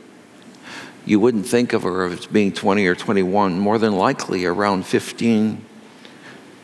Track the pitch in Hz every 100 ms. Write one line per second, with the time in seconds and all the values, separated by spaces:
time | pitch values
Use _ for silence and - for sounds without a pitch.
0 | - - - - - - - - - -
1 | - 104 117 113 92 120 120 110 92 90
2 | 90 85 - 107 98 - 104 101 92 90
3 | - 101 92 101 98 87 101 110 110 95
4 | 113 139 - 92 90 90 104 95 90 113
5 | - - 117 110 107 104 - - - -
6 | - - - - - -